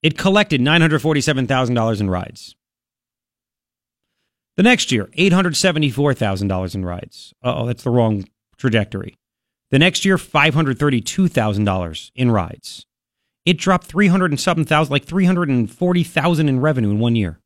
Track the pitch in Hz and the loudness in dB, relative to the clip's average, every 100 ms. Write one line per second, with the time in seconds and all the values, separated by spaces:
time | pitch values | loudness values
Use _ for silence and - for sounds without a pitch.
0 | 160 156 196 202 202 139 127 165 165 147 | -2 0 0 2 2 0 2 4 2 2
1 | 151 151 131 135 123 131 127 120 113 104 | 0 0 0 -2 0 -2 0 0 0 -2
2 | 101 90 - - - - _ _ _ _ | -2 -4 -6 -16 -20 -20 _ _ _ _
3 | _ _ _ _ _ _ _ _ _ _ | _ _ _ _ _ _ _ _ _ _
4 | _ _ _ _ _ - 214 247 - 120 | _ _ _ _ _ 2 4 4 0 -2
5 | 95 - 190 180 180 147 190 156 147 117 | -4 0 2 2 2 0 0 0 -2 0
6 | 143 127 107 95 101 92 92 95 90 87 | 0 0 -2 -2 -2 -2 -4 -6 -6 -8
7 | - - - _ 123 - 117 120 - 120 | -12 -20 -20 _ -6 -4 -6 -6 -2 2
8 | 113 104 95 _ _ _ 135 113 104 95 | 2 -2 -6 _ _ _ -2 0 -2 -8
9 | 92 _ _ _ _ _ _ 135 170 - | -12 _ _ _ _ _ _ 2 2 2
10 | 196 190 - 151 151 147 151 123 147 127 | 0 -2 0 0 2 2 0 0 0 0
11 | - - 185 - 107 101 104 92 85 80 | -4 0 0 2 0 0 0 -2 -4 -10
12 | - - 123 110 85 - - - - _ | -16 -2 0 0 -2 -10 -18 -20 -20 _
13 | _ _ _ _ - 175 - 180 - 170 | _ _ _ _ -2 -2 0 0 -2 0
14 | 202 185 180 143 - 165 151 151 151 143 | 2 2 0 -2 -2 -2 0 0 0 -2
15 | - 185 180 185 165 127 110 - 180 175 | -4 0 2 2 0 0 -2 -2 -2 0
16 | 165 - 151 165 151 131 147 135 107 104 | -2 -2 0 0 0 0 0 0 0 0
17 | 117 117 95 80 | 0 0 -2 -6